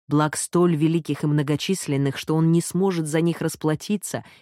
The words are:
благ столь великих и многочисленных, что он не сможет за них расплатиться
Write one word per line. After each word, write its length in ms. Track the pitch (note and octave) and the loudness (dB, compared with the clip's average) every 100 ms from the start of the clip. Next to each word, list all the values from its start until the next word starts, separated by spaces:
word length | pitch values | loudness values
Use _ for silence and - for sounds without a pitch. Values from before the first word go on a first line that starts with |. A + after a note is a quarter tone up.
| - | -2
благ 280 | D3 B2 - | 2 2 -2
столь 380 | - F3 F3 | -2 2 4
великих 480 | D#3 D#3+ E3 D3+ C#3+ | 4 2 0 -2 -2
и 40 | D3+ | 0
многочисленных, 920 | D3 C#3+ D3 - F#3+ - C#3 C#3 - | 0 0 -2 -2 -4 -2 0 0 -2
что 180 | - | -2
он 160 | D#3+ E3 | 0 4
не 120 | E3+ | 2
сможет 440 | - F3+ G3 F3 D#3 | 2 0 0 0 -2
за 140 | D#3+ | 0
них 220 | E3+ D#3+ | 0 0
расплатиться 800 | D#3+ - D#3 D#3 - G#3 - A#2 - - | -4 -2 -2 -2 -2 -4 -4 -10 -10 -14